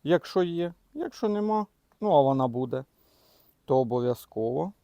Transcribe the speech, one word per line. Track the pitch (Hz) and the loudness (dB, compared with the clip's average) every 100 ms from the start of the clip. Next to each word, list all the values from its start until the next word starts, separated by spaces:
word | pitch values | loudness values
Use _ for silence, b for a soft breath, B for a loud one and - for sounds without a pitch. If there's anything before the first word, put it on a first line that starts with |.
Якщо | 143 170 - 190 | 0 0 0 -2
є. | 180 170 175 - _ | 0 -2 -6 -8 _
Якщо | 294 330 - 214 | -8 -8 -4 -2
нема, | 208 214 214 202 _ _ _ | -2 0 -2 -4 _ _ _
ну | 214 | 2
а | 151 | 4
вона | 135 135 127 | 4 2 0
буде, | 120 127 131 - b b b b b b _ | -2 -6 -6 -10 b b b b b b _
то | - 131 | 0 2
обов'язково. | 120 123 123 120 - 110 113 135 185 - | 2 0 -2 -2 -6 -6 -4 -2 -4 -8